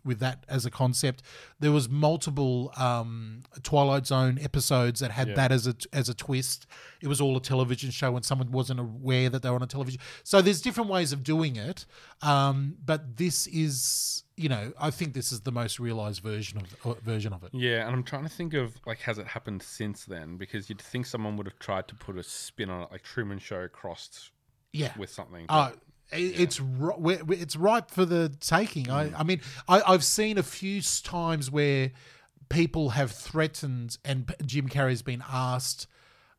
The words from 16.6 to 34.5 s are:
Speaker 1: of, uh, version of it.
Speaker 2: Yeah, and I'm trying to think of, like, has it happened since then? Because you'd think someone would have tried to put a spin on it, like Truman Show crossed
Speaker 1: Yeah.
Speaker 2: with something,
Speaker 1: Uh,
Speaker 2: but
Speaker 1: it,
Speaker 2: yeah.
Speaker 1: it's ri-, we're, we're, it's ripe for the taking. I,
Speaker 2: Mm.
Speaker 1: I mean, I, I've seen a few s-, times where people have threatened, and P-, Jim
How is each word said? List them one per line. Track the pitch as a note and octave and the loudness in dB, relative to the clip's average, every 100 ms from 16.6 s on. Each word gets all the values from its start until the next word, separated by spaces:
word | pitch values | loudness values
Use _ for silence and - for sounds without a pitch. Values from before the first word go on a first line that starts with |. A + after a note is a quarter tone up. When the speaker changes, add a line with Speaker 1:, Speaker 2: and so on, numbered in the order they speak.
| F#2 - | -10 -8
Speaker 1:
of, | A#2+ | -6
uh, | A#2 | -6
version | A2 A2 G#2 | -4 -4 -4
of | G2 | -6
it. | F2 | -8
Speaker 2:
Yeah, | C3 B2 A#2 | -2 0 0
and | A2+ B2+ | 0 -2
I'm | |
trying | B2 C#3 | -4 -6
to | D#3 | -8
think | - E3+ | -6 -4
of, | D3+ A#2+ - - | -2 -2 -6 -10
like, | A2+ | -6
has | - G#2+ | -6 -6
it | F#2+ | -8
happened | - - G2 | -10 -8 -8
since | - - G#2+ G2 | -8 -6 -6 -6
then? | - F2 D#2 F2 | -10 -12 -10 -12
Because | F#2+ G#2+ G2 | -10 -10 -10
you'd | G2+ | -12
think | - B2 A#2+ | -8 -8 -6
someone | A#2+ G#2+ G#2 | -4 -4 -6
would | G2 | -8
have | - | -10
tried | - G2 F#2 | -4 -4 -6
to | G#2 | -12
put | - F#2 | -12 -10
a | |
spin | E2+ - - - G2+ | -10 -12 -12 -8 -6
on | F2+ | -6
it, | E2+ | -8
like | F#2+ | -14
Truman | - - G#2 G2+ | -10 -6 -4 -6
Show | - F#2+ F2+ | -8 -8 -8
crossed | - F#2 E2+ - - - _ _ _ _ | -10 -12 -12 -14 -20 -20 _ _ _ _
Speaker 1:
Yeah. | D3+ C#3 G#2+ | -6 -6 -6
Speaker 2:
with | F#2+ | -10
something, | - F2 F2 - | -12 -14 -12 0
Speaker 1:
Uh, | D#3 C#3 | 2 2
Speaker 2:
but | - _ _ _ D#3 | -2 _ _ _ -4
Speaker 1:
it, | F3+ F3 | -2 0
Speaker 2:
yeah. | |
Speaker 1:
it's | F3 - | 0 0
ri-, | C3+ B2+ D#3+ - | -4 -2 -2 0
we're, | E3 F3+ | 0 0
we're, | D#3+ F3+ | 0 -4
it's | E3 D3+ | -4 0
ripe | F#3+ A3+ - | 4 4 2
for | - | 0
the | F3+ E3+ E3 C#3 | 2 4 2 -2
taking. | - E3 A3 D#3 B2 | 0 2 2 -2 -2
I, | C3+ D3+ | -2 -2
Speaker 2:
Mm. | D#3 | 0
Speaker 1:
I | |
mean, | D#3 F3+ - - - | 0 0 -4 -8 6
I, | F#3 F#3 | 8 10
I've | F#3 | 6
seen | C3+ - G#3+ G#3 | 6 2 2 2
a | |
few | D3+ - F#3+ G3+ | -2 -4 -4 -2
s-, | D3+ - | -2 -2
times | - F3 E3 D#3+ C3 | -4 -2 0 0 0
where | D3 D3 C3+ C3 C3 - - _ _ - | 2 4 4 2 -4 -16 -20 _ _ 0
people | D3+ E3+ D#3+ D3 | 2 2 2 2
have | A#2 C3 | 2 0
threatened, | - - D#3 D#3 D#3 C#3+ B2+ A#2+ - | -2 -4 0 0 -2 -4 -4 -6 -8
and | - C3 B2 | -4 -2 -2
P-, | - | -4
Jim | C#3 | -2